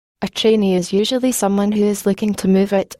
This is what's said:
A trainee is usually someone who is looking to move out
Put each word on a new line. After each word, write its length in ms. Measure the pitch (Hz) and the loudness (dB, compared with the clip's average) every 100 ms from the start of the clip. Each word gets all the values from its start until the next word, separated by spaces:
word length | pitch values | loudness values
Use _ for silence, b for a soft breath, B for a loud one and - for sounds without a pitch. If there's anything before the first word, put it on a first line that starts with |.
| _ _ | _ _
A 80 | 196 | -10
trainee 460 | - 226 220 196 | -2 2 2 2
is 180 | 180 175 | 0 0
usually 400 | 196 220 262 254 | -2 0 0 -2
someone 400 | 247 196 196 208 | 0 0 0 0
who 120 | 214 | 0
is 200 | 208 202 | 0 0
looking 300 | 208 196 214 | -2 -2 -2
to 140 | 196 190 | -2 2
move 260 | 190 196 | 2 2
out 200 | 196 - - | 0 -2 -6